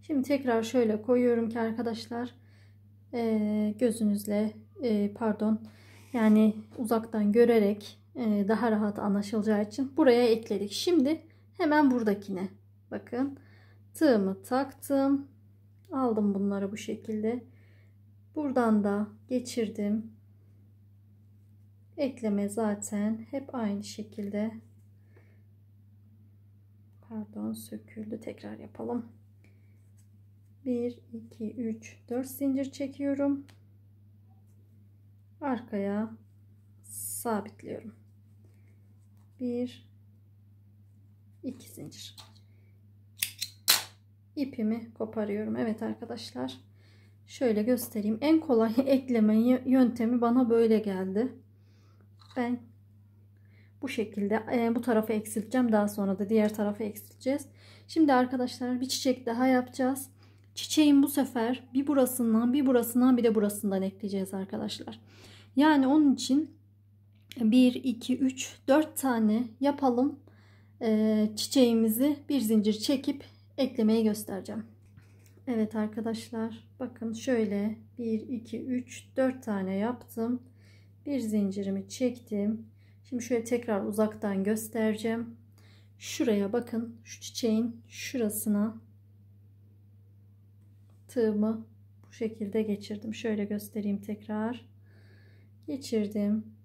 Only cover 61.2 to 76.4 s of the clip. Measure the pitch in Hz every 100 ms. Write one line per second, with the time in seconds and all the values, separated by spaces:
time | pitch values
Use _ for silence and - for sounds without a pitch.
61.2 | 262 247 226 247 - 262 277 277 254 -
62.2 | 233 220 240 285 262 247 233 247 254 247
63.2 | 233 214 208 208 208 190 190 - 202 196
64.2 | 190 196 190 214 214 - - 220 - -
65.2 | - - - - 302 294 262 302 294 254
66.2 | - 269 311 - _ _ _ - _ _
67.2 | _ - 220 254 254 247 269 220 - 254
68.2 | 262 - - - - 277 302 - 269 233
69.2 | 214 214 247 - 277 285 277 240 285 -
70.2 | - - - - - - 226 214 214 214
71.2 | 214 214 - 277 240 226 226 220 277 285
72.2 | - 285 214 220 202 214 - 269 285 269
73.2 | - - - - 262 - 220 226 220 208
74.2 | - 196 185 220 - - - - - -
75.2 | - - - 233 214 220 214 233 226 226
76.2 | - 226